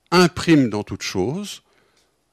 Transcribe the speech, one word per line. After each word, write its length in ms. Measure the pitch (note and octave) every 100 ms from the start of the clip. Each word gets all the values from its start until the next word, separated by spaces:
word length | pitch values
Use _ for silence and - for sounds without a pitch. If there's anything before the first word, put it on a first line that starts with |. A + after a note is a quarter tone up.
| _
imprime 580 | F3 F3+ - - D#3 B2
dans 140 | G#2
toute 180 | - -
chose 640 | - G2 G2 F3 G3+ - _ _ _ _ _ _ _